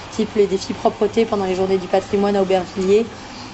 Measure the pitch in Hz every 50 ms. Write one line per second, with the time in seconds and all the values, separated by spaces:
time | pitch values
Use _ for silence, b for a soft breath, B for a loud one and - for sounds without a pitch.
0 | B B - - 214 202 - 214 202 180 190 190 - - 196 - - 226 - -
1 | 208 202 - 233 226 220 220 202 190 185 185 180 190 190 190 190 180 - - 190
2 | 190 - 214 196 202 202 202 196 190 185 190 185 180 - - 202 185 185 202 220
3 | 233 226 B B B B B B B B